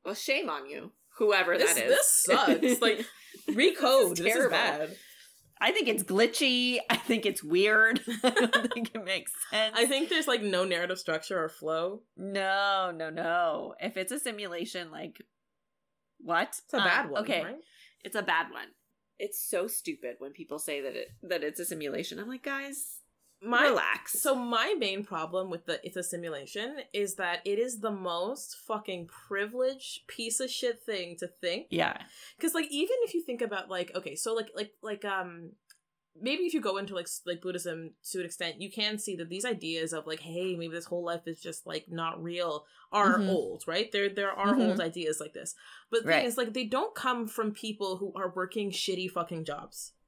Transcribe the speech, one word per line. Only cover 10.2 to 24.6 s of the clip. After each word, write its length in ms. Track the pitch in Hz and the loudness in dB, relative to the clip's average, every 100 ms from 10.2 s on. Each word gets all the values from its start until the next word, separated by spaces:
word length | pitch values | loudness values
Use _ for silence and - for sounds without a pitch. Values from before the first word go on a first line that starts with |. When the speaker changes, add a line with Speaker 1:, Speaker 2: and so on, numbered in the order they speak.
| 294 | 2
Speaker 2:
like, 160 | 233 | 2
no 220 | 208 180 | 2 2
narrative 340 | 185 170 175 185 | 2 0 0 -2
structure 420 | - 156 - 185 | -2 -2 -2 -2
or 80 | 160 | -2
flow. 540 | - 156 160 175 214 _ - | -4 -2 0 -2 -6 _ -12
Speaker 1:
No, 760 | 190 196 190 196 202 196 185 | -6 -2 2 2 4 2 0
no, 180 | 170 160 | -2 -6
no. 640 | 165 165 175 170 156 - - | -2 0 2 2 0 -4 -6
If 160 | 190 190 | -6 -4
it's 140 | 185 | -4
a 80 | 294 | -4
simulation, 720 | 254 208 196 170 170 180 170 | -4 -6 -6 -6 -6 -6 -8
like, 320 | 156 160 - - _ _ _ _ _ _ _ _ _ | -10 -12 -14 -20 _ _ _ _ _ _ _ _ _
what? 300 | 160 170 196 - | 0 0 0 -4
Speaker 2:
It's 100 | _ | _
a 40 | 262 | 2
Speaker 1:
Um, 60 | |
Speaker 2:
bad 260 | 190 214 208 | 4 4 2
one, 120 | 143 | -2
Speaker 1:
okay. 220 | 214 180 | 0 -2
Speaker 2:
right? 120 | 165 285 - - - _ | -2 -8 -16 -20 -20 _
Speaker 1:
It's 120 | - 214 | -6 -4
a 60 | |
bad 280 | 190 165 175 | 2 2 0
one. 180 | - - _ _ _ _ _ | -6 -12 _ _ _ _ _
It's 220 | 202 - | -6 -6
so 260 | - 180 208 | -2 -2 -2
stupid 480 | - - 143 123 120 | -4 -6 -8 -8 -10
when 140 | 139 | -14
people 260 | 143 160 151 | -14 -12 -8
say 220 | - 143 | -6 -6
that 140 | 135 - | -6 -8
it, 120 | - - | -10 -14
that 220 | 180 175 | -6 -4
it's 160 | 151 151 | -4 -4
a 40 | |
simulation. 540 | 170 160 147 - 185 - | -6 -4 -4 -4 -6 -8
I'm 100 | 214 | -10
like, 140 | 254 | -8
"Guys, 540 | 285 277 277 277 - - _ _ _ _ | -6 -6 -6 -8 -10 -12 _ _ _ _
Speaker 2:
My, 220 | 214 240 285 | 0 6 6
Speaker 1:
relax." 440 | 220 80 104 - - | 6 2 -2 -2 0
Speaker 2:
so 140 | 285 262 | 2 2
my 380 | 240 226 | 2 0